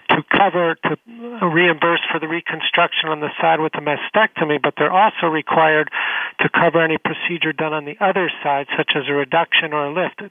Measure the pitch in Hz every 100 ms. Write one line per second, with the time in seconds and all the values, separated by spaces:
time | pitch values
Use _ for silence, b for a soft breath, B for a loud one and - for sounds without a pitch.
0 | - 185 - - 196 170 170 160 - 151
1 | - 233 240 240 185 160 175 156 165 165
2 | - 160 156 165 - 156 - - 170 -
3 | 160 156 147 - 165 160 156 - 147 143
4 | - 208 220 - 156 147 123 - 151 185
5 | 214 - 170 156 - 160 160 156 151 B
6 | B B B - 151 - 170 165 160 156
7 | - 156 - 170 160 147 156 151 147 -
8 | 196 190 165 - 147 143 143 - 151 151
9 | 131 143 139 165 170 - 160 151 143 160
10 | 165 - 202